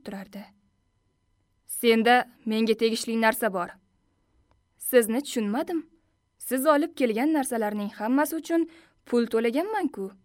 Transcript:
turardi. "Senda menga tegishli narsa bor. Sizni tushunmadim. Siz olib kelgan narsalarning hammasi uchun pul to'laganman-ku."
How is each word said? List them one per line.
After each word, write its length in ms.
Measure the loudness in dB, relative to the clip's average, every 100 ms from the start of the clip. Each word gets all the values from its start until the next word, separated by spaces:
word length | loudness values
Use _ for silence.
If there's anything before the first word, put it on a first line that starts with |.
turardi. 400 | -8 -14 -14 -16 -18 _ _ _ _ _ _ _ _ _ _ _ -14
"Senda 500 | 0 2 4 6 4 2 _ -4
menga 280 | 0 2
tegishli 400 | 2 0 0 -2 0
narsa 280 | 0 2 -2
bor. 180 | -2 -6 -12 _ _ _ _ _ _ _ _ _ _
Sizni 420 | 2 2 4 -2
tushunmadim. 580 | -4 -4 -2 -2 -4 -6 -8 _ _ _ _ _
Siz 280 | -4 0 4
olib 260 | 4 2 0
kelgan 340 | 0 0 0
narsalarning 580 | 0 0 -2 -2 -4 -6 -6
hammasi 380 | 0 0 0 -4
uchun 260 | -2 0 0 -6 _ _ -2
pul 180 | 0 2
to'laganman-ku." 800 | 0 0 0 -2 -2 -4 -6 -12 -12